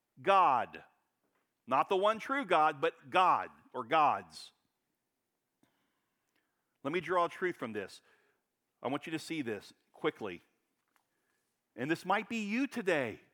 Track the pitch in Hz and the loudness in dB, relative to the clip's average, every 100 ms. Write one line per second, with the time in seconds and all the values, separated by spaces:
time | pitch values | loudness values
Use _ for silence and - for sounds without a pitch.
0 | _ _ 131 196 165 123 92 78 - _ | _ _ 4 6 6 4 0 -8 -20 _
1 | _ _ _ _ _ _ - 131 160 190 | _ _ _ _ _ _ -2 0 2 2
2 | 202 220 - 269 208 170 156 147 160 - | 2 0 -4 -4 2 4 4 2 -2 -4
3 | 139 180 180 131 90 - _ 127 117 156 | -2 2 4 4 -2 -14 _ -10 0 4
4 | 143 101 90 - - _ _ _ _ _ | 4 2 -6 -20 -20 _ _ _ _ _
5 | _ _ _ _ _ _ _ _ _ _ | _ _ _ _ _ _ _ _ _ _
6 | _ _ _ _ _ _ _ _ 135 175 | _ _ _ _ _ _ _ _ -6 -6
7 | 151 180 170 - 185 - 123 104 92 - | -2 0 0 -2 -4 -4 -8 -8 -10 -14
8 | _ _ _ _ _ _ _ _ 123 143 | _ _ _ _ _ _ _ _ -6 -6
9 | - 160 - 160 117 104 - - _ - | -6 -8 -6 -6 -6 -6 -10 -20 _ -6
10 | 160 - 107 87 _ _ _ _ _ _ | -6 -4 -10 -10 _ _ _ _ _ _
11 | _ _ _ _ _ _ _ - 135 165 | _ _ _ _ _ _ _ -8 -4 -4
12 | 180 202 220 233 208 226 277 240 190 156 | -2 -4 -2 -8 -4 -4 -4 -6 -2 0
13 | 120 90 _ | -2 -8 _